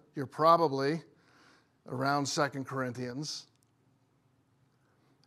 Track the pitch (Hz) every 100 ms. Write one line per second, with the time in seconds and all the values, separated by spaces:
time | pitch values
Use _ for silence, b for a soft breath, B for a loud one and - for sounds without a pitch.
0 | - - 131 - 156 165 160 135 139 160
1 | - - b b b b b b - 127
2 | 135 143 139 - 143 139 131 135 127 120
3 | 123 123 151 - - _ _ _ _ _
4 | _ _ _ _ _ _ _ b b b
5 | b b